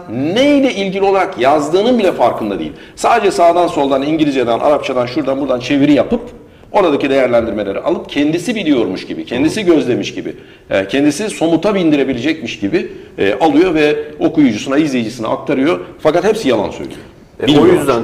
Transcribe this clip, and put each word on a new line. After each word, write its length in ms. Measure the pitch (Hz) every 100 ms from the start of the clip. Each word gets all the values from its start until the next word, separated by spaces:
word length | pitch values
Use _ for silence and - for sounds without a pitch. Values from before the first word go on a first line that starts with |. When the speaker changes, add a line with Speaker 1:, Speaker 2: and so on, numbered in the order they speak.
| -
Speaker 1:
neyle 600 | 120 151 220 285 285 254
ilgili 300 | 190 196 190
olarak 360 | 196 196 175 104
yazdığının 600 | 131 156 147 185 233 240
bile 120 | 185
farkında 480 | - 117 - 107 90
değil. 120 | 78 - - -
Sadece 360 | 233 233 196
sağdan 360 | 180 170 170 170
soldan, 340 | 156 135 135
İngilizceden, 580 | 147 160 147 131 117 113
Arapçadan, 460 | 135 143 - 127 120
şuradan 360 | 160 135 135
buradan 180 | 139 123
çeviri 340 | 123 143 143
yapıp 280 | 139 - 240 - - - - -
oradaki 380 | 202 175 139 139
değerlendirmeleri 680 | 135 123 120 110 104 98 -
alıp 300 | 151 202 -
kendisi 460 | 143 147 170 208 220
biliyormuş 520 | 156 131 95 90 -
gibi, 180 | 80 80
kendisi 400 | 123 156 220 180
gözlemiş 480 | 151 127 107 92
gibi, 220 | 95 82 - - - -
e, 180 | 98 95
kendisi 420 | 135 147 143 214
somuta 460 | - 160 165 208 196
bindirebilecekmiş 840 | 165 143 131 123 143 160 117 -
gibi, 320 | 98 170 - - - -
e, 160 | 98
alıyor 400 | - 160 143 185
ve 220 | 160 151 151 - -
okuyucusuna, 580 | 165 160 131 104 135 139
izleyicisine 500 | 156 127 110 - 110
aktarıyor. 520 | 131 - 131 143 180 - -
Fakat 240 | 156 175
hepsi 260 | 196 - 131
yalan 200 | 110 85
söylüyor. 300 | - 71 - - - - -
Speaker 2:
E, 40 |
o 40 | 123
Speaker 1:
Bilmiyorlar. 260 | 147 175
Speaker 2:
yüzden 280 | 160 139 117